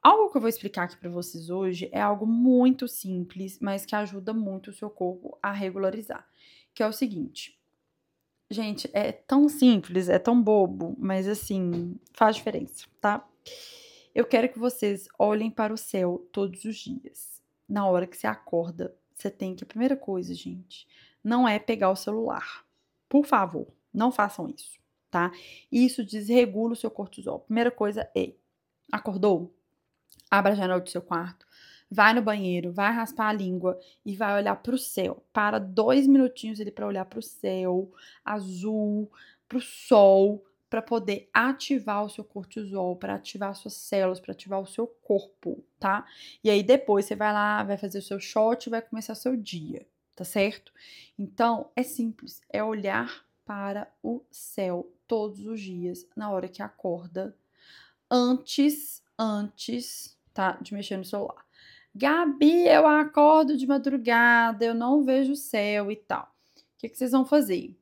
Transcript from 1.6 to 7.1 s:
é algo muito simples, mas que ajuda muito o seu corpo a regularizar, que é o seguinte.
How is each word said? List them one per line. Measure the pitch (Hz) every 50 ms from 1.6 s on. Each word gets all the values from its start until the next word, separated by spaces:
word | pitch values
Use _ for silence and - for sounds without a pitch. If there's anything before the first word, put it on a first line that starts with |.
| 190 185 180 170 180 - -
é | 185
algo | 208 208 208 202 208
muito | 226 226 233 247 254 254 247 247 254 262 262 262 240
simples, | - - - 190 185 180 175 175 - 185 190 190 190 -
mas | - 202 196 196 196
que | - -
ajuda | 208 208 196 190 196 185 208 220
muito | 226 220 196 190 190 190 -
o | 196
seu | - - 208
corpo | 214 - 185 180 185 180 180 - - _ -
a | 202 202
regularizar, | 202 202 190 185 196 190 190 196 214 214 - - - - _ _ _ _ _ _ _ _ _ _
que | - 226
é |
o | 214 220
seguinte. | 214 269 240